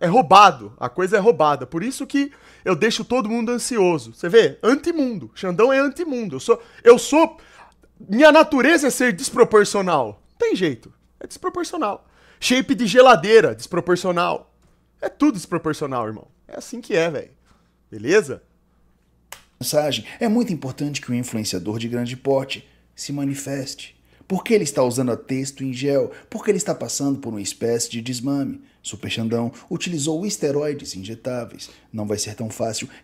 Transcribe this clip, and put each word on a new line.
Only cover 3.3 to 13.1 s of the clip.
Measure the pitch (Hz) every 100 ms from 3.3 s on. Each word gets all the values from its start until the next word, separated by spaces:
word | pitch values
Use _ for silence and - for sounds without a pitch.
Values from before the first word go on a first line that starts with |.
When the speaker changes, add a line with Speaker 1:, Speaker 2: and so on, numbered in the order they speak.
| 233 226
Speaker 1:
ansioso. | 240 - 233 180 160 113
Você | - 175
vê? | 226 156 139
Antimundo. | 214 277 339 339 254 202 110
Xandão | - 190 180 247
é | 269
antimundo. | 277 269 339 247 208 131
Eu |
sou, | - 233 - -
eu | 233 240
sou, | - 302 330 - - - - _ _ _ -
minha | 214 311
natureza | 302 311 269 254 330 269
é |
ser | - 247
desproporcional. | 175 269 - 226 214 208 202 185 151 110 101 _
Não | _ 466
tem |
jeito, | 254 170 120 - _ _ _
é | -
desproporcional. | - 359 349 330 349 208 - - _ _ _
Shape | - 254 -
de | 226 220
geladeira, | 240 254